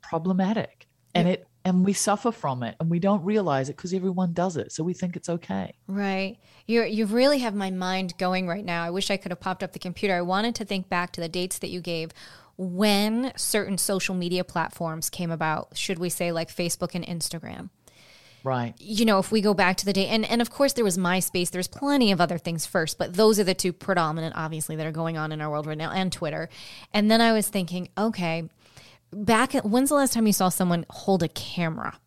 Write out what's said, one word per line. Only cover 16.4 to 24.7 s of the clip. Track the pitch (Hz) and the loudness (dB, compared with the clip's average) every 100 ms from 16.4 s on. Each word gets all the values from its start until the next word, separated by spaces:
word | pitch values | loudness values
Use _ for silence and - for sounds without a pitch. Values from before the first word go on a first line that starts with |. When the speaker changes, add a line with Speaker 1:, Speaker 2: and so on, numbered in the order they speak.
| 170 | -6
Speaker 2:
Facebook | - 175 - 175 175 | -4 -4 -2 -4 -4
and | - | -6
Instagram. | 170 - 165 - - - _ - _ - - - - | -6 -6 -8 -10 -12 -14 _ -20 _ -20 -20 -20 -8
Speaker 1:
Right. | 131 127 120 - | -4 -2 -2 -8
Speaker 2:
You | 208 214 226 | -8 2 4
know, | 196 | 4
if | 185 | 4
we | 220 | 2
go | 202 | 2
back | 196 185 185 | 4 4 2
to | 196 | 0
the | |
day, | 196 190 | 0 2
and, | 220 220 | 0 0
and | 233 | 0
of | 240 | 0
course | - 277 | 2 0
there | 277 | 4
was | 214 175 | 0 2
MySpace, | 180 185 175 185 175 | 2 2 0 -2 -2
there's | 180 180 | -4 -6
plenty | - 285 285 226 | -4 0 4 4
of | 185 | 4
other | 170 170 | 2 0
things | - 170 - | -4 -6 -2
first, | 185 160 - | 0 -2 -2
but | - | -4
those | 180 220 214 | 6 6 6
are | |
the | 190 | 4
two | 185 185 | 2 0
predominant, | 175 - 180 160 160 160 - | -2 0 2 2 0 -4 -4
obviously, | 160 156 - | -6 -6 -6